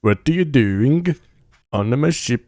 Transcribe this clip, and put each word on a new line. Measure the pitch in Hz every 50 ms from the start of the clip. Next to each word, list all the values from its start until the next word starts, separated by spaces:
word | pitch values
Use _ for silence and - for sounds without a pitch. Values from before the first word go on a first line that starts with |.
What | - 107 104 - _ -
are |
you | 165 180 180
doing | 156 139 131 110 101 98 95 113 131 151 170 170 180 156 - _ _ _ _ _ _ _ _ _ _ -
on | 101 101 107 120 139
my | 147 165
ship? | 165 - - - 123 117 -